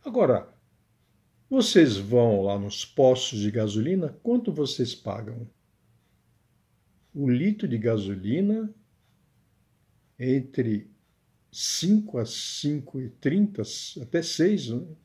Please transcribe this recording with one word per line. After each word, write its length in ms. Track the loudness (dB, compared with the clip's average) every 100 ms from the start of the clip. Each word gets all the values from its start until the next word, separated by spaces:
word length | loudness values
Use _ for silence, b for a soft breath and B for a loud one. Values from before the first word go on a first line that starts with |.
Agora, 440 | -4 2 4 2 0 _ _ _ _ _ _ _ _ _ _
vocês 480 | 0 6 6 6 4
vão 460 | 2 4 4 4
lá 160 | 0 -2
nos 260 | -4 -8
postos 540 | -8 4 4 4 -2 -2
de 140 | -2
gasolina, 680 | 0 -2 -2 0 -2 -4 -6
quanto 320 | -2 0 -2
vocês 440 | -4 -4 -2 -4 -4
pagam? 520 | -10 -10 -10 -12 -14 _ _ _ _ _ _ _ _ _ _ _ _ _ _ _ _
O 160 | -4 0
litro 380 | 2 2 0 -2
de 100 | 0
gasolina 960 | 0 0 -2 -6 -2 0 0 0 -4 -12 _ _ _ _ _ _ _ _ _ _ _ _ _ _
entre 720 | 0 0 0 -4 -2 -2 -6 _ _ _ _ _ _
cinco 680 | -8 -6 -2 2 2 2 -6
a 80 | -6
cinco 760 | -8 -10 -6 -4 -4 -6 -10
e 100 | -10
trinta, 520 | -4 0 2 2 0 -8 -8 -12 -14
até 200 | -4 -4
seis, 460 | -4 0 2 2 -2
né? 140 | -6 -8 -18